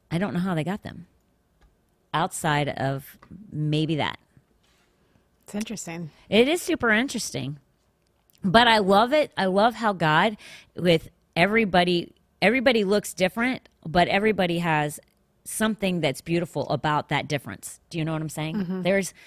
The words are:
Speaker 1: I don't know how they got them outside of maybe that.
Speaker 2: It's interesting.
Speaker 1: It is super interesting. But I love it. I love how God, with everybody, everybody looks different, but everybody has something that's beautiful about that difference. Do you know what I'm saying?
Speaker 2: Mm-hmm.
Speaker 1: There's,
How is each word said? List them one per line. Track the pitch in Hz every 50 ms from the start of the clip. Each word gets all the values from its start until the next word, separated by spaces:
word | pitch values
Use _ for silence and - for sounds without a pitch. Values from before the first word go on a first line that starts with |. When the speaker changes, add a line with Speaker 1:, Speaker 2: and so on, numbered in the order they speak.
| _ -
Speaker 1:
I | 156 170
don't | 202 - -
know | 175
how | 180 196 180
they | 156 147
got | 170 196 214 -
them | - - - 170 - _ _ _ _ _ _ _ _ _ _ _ _ _ _ _ _ _ _ _ _ -
outside | 151 170 185 - - - 160 147 147 147 139
of | - - 127 135 135 139 - - - _ - - - 180 214 -
maybe | - 147 151 151 151 151 156 147 165 143
that. | 117 71 - - _ _ _ _ _ _ _ _ _ _ _ _ _ _ _ _ _ _ _ _ _ _ _ _ _
Speaker 2:
It's | - -
interesting. | 208 220 - 220 - - 170 165 170 170 147 - _ _ -
Speaker 1:
It | 185 214 247 277
is | 330 349
super | - - 320 - 247 233
interesting. | 214 214 247 - - 220 - - - 135 127 135 147 143 _ _ _ _ _ _ _ _ _ _ _ _ _ _ _ _ -
But | 190 156 226 247 240
I | 226 214
love | 196 185 196 202 233 247 294
it. | 302 285 - _
I | - 190
love | 190 185 196 208 247 226
how | 220 233 214 202
God, | 165 170 156 151 160 185 226 208 - - - - - - _ -
with | - 165 180 165 160 - - - _ _ _ -
everybody, | 165 175 196 214 226 226 185 165 180 175 180 175 170 - - - _ _ _ _ _
everybody | 165 196 233 269 220 277 233 226 202
looks | 185 208 208 - - -
different, | - 185 175 - 226 233 254 254 - - _ _ _ -
but | 160 151 180 175 123
everybody | - 196 208 220 208 185 185 175 170 170
has | 175 170 156 151 147 151 151 - - _ _ _ _ _ _ _ -
something | - - - 220 220 214 - 202 190 180 170
that's | 151 143 - -
beautiful | - 165 165 170 160 - - 151 127 -
about | 151 127 - 156 151 147 - -
that | 151 139 - 143
difference. | 151 139 - 139 101 - - - - - _ _
Do | - 165
you | 156
know | 165 160
what | 156
I'm | 160 151
saying? | - - 151 156 165 214
Speaker 2:
Mm-hmm. | 190 170 185 185 180
Speaker 1:
There's, | 180 196 196 185 - - - -